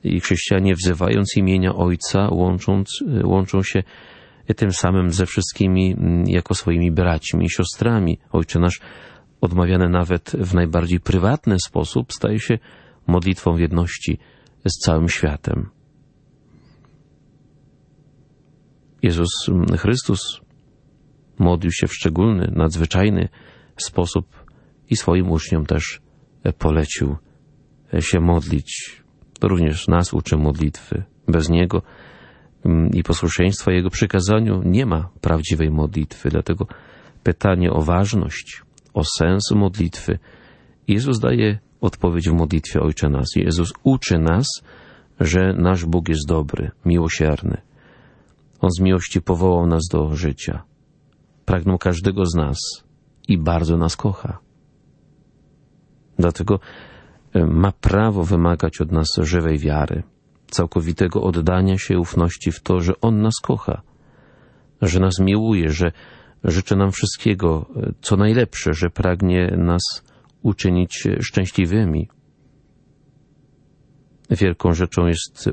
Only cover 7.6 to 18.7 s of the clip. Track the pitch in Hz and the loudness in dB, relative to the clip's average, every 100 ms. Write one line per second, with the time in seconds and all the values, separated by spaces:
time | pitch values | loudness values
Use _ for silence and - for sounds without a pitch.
7.6 | 87 - 120 117 87 80 _ 85 82 82 | -4 -2 0 2 0 -2 _ -2 0 0
8.6 | 87 - - - - - _ _ 87 90 | 0 0 -12 -20 -20 -20 _ _ -2 2
9.6 | 90 92 87 87 85 90 - - 90 90 | 2 4 2 2 0 -2 -4 -6 0 2
10.6 | 85 82 85 87 - 92 92 143 - 92 | 2 0 0 -2 0 0 2 0 0 -2
11.6 | - - 76 131 123 - - 107 - 113 | -2 -4 -2 -4 -4 -4 -2 -2 -2 -4
12.6 | - - - _ - 90 87 92 - 85 | -4 -20 -20 _ 0 0 0 0 0 2
13.6 | 82 85 87 - - 80 _ _ _ _ | 2 0 -2 -4 -6 -6 _ _ _ _
14.6 | - - - 80 85 - 78 73 - - | -6 -2 0 2 2 0 -2 -2 -6 -6
15.6 | 92 _ _ _ _ _ _ _ _ - | -6 _ _ _ _ _ _ _ _ -20
16.6 | _ _ _ _ _ _ _ _ _ _ | _ _ _ _ _ _ _ _ _ _
17.6 | _ _ _ _ _ _ _ _ _ _ | _ _ _ _ _ _ _ _ _ _
18.6 | _ | _